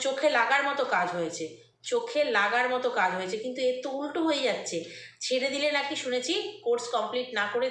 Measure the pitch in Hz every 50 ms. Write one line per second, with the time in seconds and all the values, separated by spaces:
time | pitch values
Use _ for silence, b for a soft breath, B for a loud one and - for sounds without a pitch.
0 | - 269 262 269 302 302 277 240 226 233 269 285 285 277 285 277 254 254 226 185
1 | 180 175 170 175 170 156 160 - 165 156 - - - _ _ _ - - 247 233
2 | 240 - - 294 294 269 233 208 202 208 226 240 247 254 254 247 247 247 - 220
3 | 190 180 180 185 185 185 196 214 226 254 247 269 262 254 254 254 - 277 262 269
4 | 294 294 - 359 320 320 302 277 262 240 190 - - - - 165 B B B B
5 | B B B B - - 254 262 254 277 262 277 285 302 294 269 262 285 311 -
6 | - 262 247 254 247 311 339 392 415 403 - - - 233 240 233 - - 254 233
7 | 202 - 233 247 247 - 226 208 202 202 202 240 254 262